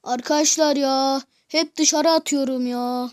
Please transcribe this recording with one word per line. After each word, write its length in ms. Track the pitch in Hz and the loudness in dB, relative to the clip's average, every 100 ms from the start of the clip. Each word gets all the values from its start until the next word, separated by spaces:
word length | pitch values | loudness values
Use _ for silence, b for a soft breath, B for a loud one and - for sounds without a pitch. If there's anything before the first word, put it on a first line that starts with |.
Arkadaşlar 720 | - 247 - 294 302 - 302 285 | -4 -6 0 0 2 2 2 2
ya, 460 | 269 269 269 269 - _ _ | 2 2 0 -2 -6 _ _
hep 280 | 302 330 - | -2 -2 0
dışarı 340 | 311 311 330 | 0 2 2
atıyorum 560 | 320 320 285 262 262 247 | 2 0 -2 -2 -2 -4
ya. 440 | 247 247 247 247 | -4 -4 -6 -8